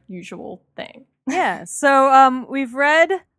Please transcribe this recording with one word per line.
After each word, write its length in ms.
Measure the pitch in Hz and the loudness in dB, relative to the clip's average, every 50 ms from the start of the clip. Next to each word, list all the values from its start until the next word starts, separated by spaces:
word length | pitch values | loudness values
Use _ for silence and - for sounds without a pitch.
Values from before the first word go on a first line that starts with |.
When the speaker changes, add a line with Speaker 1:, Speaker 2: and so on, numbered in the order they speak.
| _ - | _ -18
Speaker 1:
usual 520 | 185 175 175 - 180 170 170 - 185 - _ _ _ | -18 -16 -16 -16 -16 -16 -16 -16 -16 -18 _ _ _
thing. 300 | - - - - - 269 _ _ | -16 -16 -16 -18 -20 -20 _ _
<laughs> 120 | _ _ 269 | _ _ -6
Speaker 2:
Yeah. 340 | 277 370 339 220 175 - 175 | -4 -2 -2 -4 -4 -6 -10
So, 480 | - - - 294 277 277 269 269 277 | -14 -8 -2 0 2 4 4 4 6
um, 340 | 269 269 269 262 254 254 240 - | 6 6 6 6 4 0 -6 -8
we've 240 | 262 269 269 233 240 | -6 -6 -6 -6 -4
read 360 | 269 285 294 302 320 330 330 381 349 - _ _ | -2 0 2 2 2 2 2 0 -4 -8 _ _